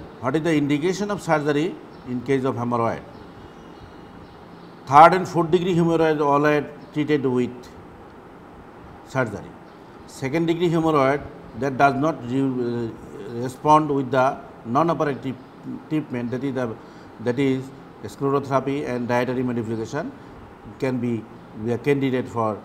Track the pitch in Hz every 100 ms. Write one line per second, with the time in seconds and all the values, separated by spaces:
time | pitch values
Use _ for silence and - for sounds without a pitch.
0 | - - 123 156 160 151 143 147 170 180
1 | 208 196 - 156 143 143 170 - - -
2 | 127 123 120 135 131 117 120 120 113 80
3 | - - - - - - - - - -
4 | - - - - - - - - - 139
5 | 165 185 180 165 165 175 175 170 170 165
6 | 160 151 147 143 151 147 127 - - 151
7 | 143 147 131 123 120 123 - - - -
8 | - - - - - - - - - -
9 | - 131 120 95 - - - - - -
10 | - - 135 160 165 165 170 165 160 151
11 | 135 147 - - - 110 135 127 143 127
12 | 151 135 120 131 135 123 120 120 113 110
13 | - - 101 120 127 123 151 151 151 139
14 | 127 131 131 - - - 113 120 170 156
15 | 147 123 131 120 - - 131 123 - 156
16 | 147 127 120 123 139 131 123 107 - -
17 | - - 113 120 139 131 131 - - -
18 | 104 - 139 139 120 135 127 139 139 123
19 | 120 123 123 127 127 120 110 110 110 143
20 | 233 - - - - - - 104 135 127
21 | 120 113 - - - - 110 120 147 143
22 | 135 127 123 117 110 101